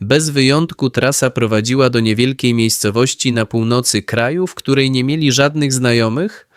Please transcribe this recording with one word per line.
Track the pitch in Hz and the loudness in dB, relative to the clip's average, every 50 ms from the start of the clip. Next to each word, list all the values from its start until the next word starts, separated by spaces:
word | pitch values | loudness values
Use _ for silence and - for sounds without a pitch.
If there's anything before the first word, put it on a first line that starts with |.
bez | 101 104 135 156 156 156 | -2 0 0 2 0 0
wyjątku, | 143 139 131 131 143 156 165 160 - - 147 131 | 0 2 2 4 4 2 0 -2 -4 -4 -4 -2
trasa | - 123 120 131 143 - 135 127 | -2 0 0 0 0 0 0 0
prowadziła | - 131 117 107 110 107 110 117 127 135 135 123 | 0 0 -2 0 0 0 0 0 2 2 2 2
do | 123 117 | 2 0
niewielkiej | 113 110 107 107 123 131 135 131 - 123 117 | 0 0 2 2 0 0 0 0 0 0 2
miejscowości | 117 113 110 - - - 104 101 117 127 131 - - - 131 120 | 2 2 0 0 -2 -2 -2 0 2 0 0 0 -2 -2 -2 0
na | 117 110 | -2 -2
północy | - - 117 113 117 120 123 120 - - 104 | -2 -2 -2 0 0 0 0 0 0 -2 -2
kraju, | 98 - - 113 117 127 156 180 185 180 | -2 -4 -2 -2 -2 0 0 -2 -4 -4
w | - | -6
której | - - - 139 135 135 131 | -8 -4 -2 0 0 2 0
nie | 131 127 123 | 0 0 -2
mieli | 135 151 160 156 139 | -2 -2 0 0 0
żadnych | 120 131 139 147 147 156 147 139 131 | 2 2 2 0 0 0 -2 -2 -2
znajomych. | 127 127 123 117 117 113 110 113 143 180 214 - - - _ _ | 0 0 2 2 2 2 0 0 -2 -4 -6 -6 -10 -20 _ _